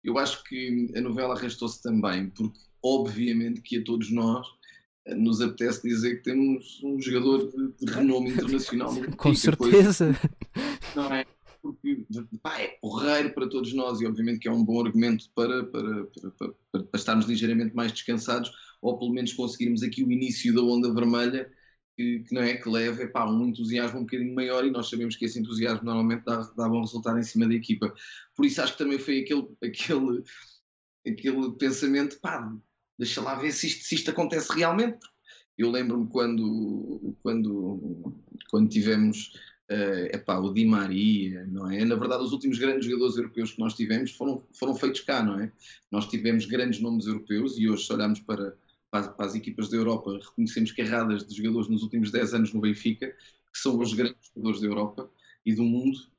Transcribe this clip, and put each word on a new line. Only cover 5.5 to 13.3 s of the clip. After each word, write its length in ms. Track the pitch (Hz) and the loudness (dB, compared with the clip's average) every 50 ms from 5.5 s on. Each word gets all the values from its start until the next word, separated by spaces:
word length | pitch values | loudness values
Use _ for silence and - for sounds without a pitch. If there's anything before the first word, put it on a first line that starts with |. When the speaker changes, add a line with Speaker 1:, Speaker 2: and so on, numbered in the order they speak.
| - - 117 123 117 - | 0 0 0 0 0 -2
Speaker 1:
dizer 340 | - 120 117 113 117 123 120 | -2 -2 0 2 2 0 -2
que 80 | 120 - | -2 -4
temos 560 | 123 127 135 139 135 131 127 - - - - | 0 2 4 4 4 2 0 -4 -12 -16 -8
um 180 | 139 139 139 135 | -6 -4 -4 -2
jogador 500 | 131 131 127 127 123 135 135 131 - - | -2 0 0 2 4 4 4 4 2 -2
de, 360 | - 131 135 131 - _ 135 | -2 -4 -4 -4 -4 _ -6
de 60 | 110 | -4
renome 380 | 110 123 139 131 131 127 127 127 | 0 4 4 4 4 4 2 2
internacional 600 | 123 120 110 123 135 131 - - 120 120 127 120 | 0 0 0 2 0 -2 -2 -2 -2 -2 -2 -2
no 80 | 123 131 | -4 -4
Speaker 2:
<laughs> 160 | 131 - - | -4 -6 -6
Com 140 | - - 147 | 4 6 6
Speaker 1:
Benfica, 260 | 135 - - 165 156 | 6 6 4 4 4
pois. 140 | - 123 120 | 4 6 10
Speaker 2:
certeza. 440 | 190 202 190 208 190 - 170 156 - - - 151 - _ - - - - 269 285 285 - - - - | 10 12 10 10 8 6 4 4 4 4 2 -2 -2 _ -18 -10 -6 -6 -4 -4 -6 -8 -12 -8 -4
Speaker 1:
Não 180 | - 285 277 | -4 -2 0
é? 120 | 269 - - - _ _ _ - - _ | -2 -2 -4 -6 _ _ _ -20 -20 _
Porque, 440 | - 147 139 _ - 143 139 120 110 - 107 120 113 113 110 107 | -12 -12 -12 _ -4 -4 -4 -4 -4 -8 -8 -8 -8 -10 -14 -10
pá, 160 | _ 156 - - | _ -6 -6 -4
é 100 | - - - _ | -6 -8 -8 _
porreiro 540 | - 107 104 113 139 147 147 147 147 147 | -10 -6 -4 -2 0 2 2 2 2 0